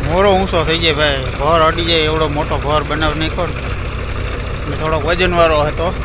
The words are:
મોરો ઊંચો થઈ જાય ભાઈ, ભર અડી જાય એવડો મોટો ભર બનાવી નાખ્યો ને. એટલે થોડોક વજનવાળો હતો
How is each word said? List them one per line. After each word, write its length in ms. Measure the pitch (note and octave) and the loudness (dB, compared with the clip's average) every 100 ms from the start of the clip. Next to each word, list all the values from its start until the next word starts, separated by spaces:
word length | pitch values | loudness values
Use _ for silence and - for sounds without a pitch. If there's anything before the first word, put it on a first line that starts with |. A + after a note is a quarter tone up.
| C3+ | 0
મોરો 220 | F3 G3+ | 2 4
ઊંચો 240 | F#3 F#3+ F3+ D#3 | 4 2 0 0
થઈ 120 | E3 | 0
જાય 120 | E3 D3 | 0 2
ભાઈ, 260 | D3+ C#3 B2+ B2 | 0 0 -4 -2
ભર 220 | C#3+ E3 D#3+ | 2 4 4
અડી 200 | E3 E3+ | 2 0
જાય 160 | E3 D#3 | 2 2
એવડો 140 | D#3+ D#3 C#3+ | 0 0 -2
મોટો 180 | D#3+ D3+ | -2 -2
ભર 200 | C3 D3+ D3 | 0 -2 0
બનાવી 320 | D3+ D#3 D3+ | 0 0 0
નાખ્યો 260 | D#3 - E3 | -2 -2 -4
ને. 60 | D3+ - - - - - - - - - - | -4 -6 -6 -6 -6 -6 -4 -4 -4 -6 -6
એટલે 140 | - - | -4 -2
થોડોક 220 | D#3 D#3+ D3+ | 0 0 0
વજનવાળો 480 | F3 F3+ F3 E3 D#3 D3 | 2 2 4 4 4 2
હતો 200 | D3 E3+ - | 0 -2 -2